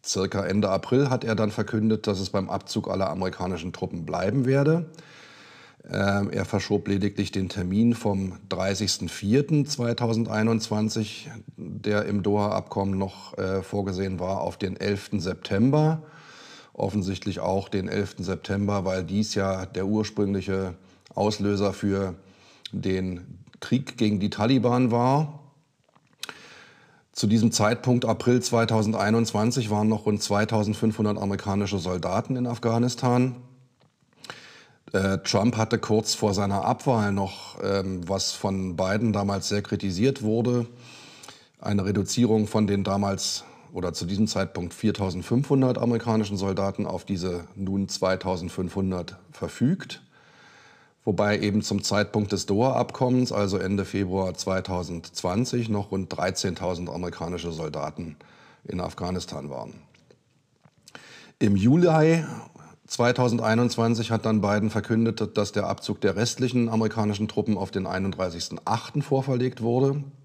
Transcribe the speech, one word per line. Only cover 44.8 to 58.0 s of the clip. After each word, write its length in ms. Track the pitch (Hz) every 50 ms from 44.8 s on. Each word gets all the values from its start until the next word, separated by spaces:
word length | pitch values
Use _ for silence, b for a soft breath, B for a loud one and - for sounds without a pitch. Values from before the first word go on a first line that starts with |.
| - 107 - - 98 95 85 92 87 - 117 127 147 - 143 135 131 127 123
amerikanischen 600 | - 120 120 120 113 - 120 110 110 107 101 104
Soldaten 500 | 92 98 98 95 92 98 98 95 - 101
auf 180 | 80 87 87 -
diese 420 | - 101 87 87 92 87 87 85 - -
nun 320 | 104 98 98 98 98 98 90
zweitausendfünfhundert 1300 | - - - 92 95 92 - 95 92 87 90 87 - - 90 87 - 98 95 92 92 90 87 - - - - -
verfügt, 720 | - - 92 82 - - 117 139 185 190 - - - - B B B B B B B B B B B B B B B B B B B B _
wobei 340 | 117 90 87 104 104 107 98
eben 240 | - 104 98 107
zum 200 | 104 - 104 104
Zeitpunkt 500 | - - 104 104 104 - - 110 104 98
des 140 | 101 92 -
Doha-Abkommens, 840 | - 98 104 120 135 123 120 120 - - - 131 123 127 127 123 120
also 260 | - 104 101 95 95
Ende 280 | 95 92 95 101 98 95
Februar 500 | 92 - 98 101 90 92 95 95 92 87
zweitausendzwanzig, 1300 | - - 98 95 95 87 - 92 90 87 76 85 82 - - - - - 90 90 107 131 - - 123 117 110
noch 220 | 107 101 101 -
rund 240 | 98 95 92 - 92
dreizehntausend 760 | - 87 92 92 - - 95 85 - 95 90 90 85 90 85
amerikanische 640 | - 87 90 87 85 - 82 85 90 85 80 85
Soldaten 640 | 80 78 80 76 73 76 73 76 - -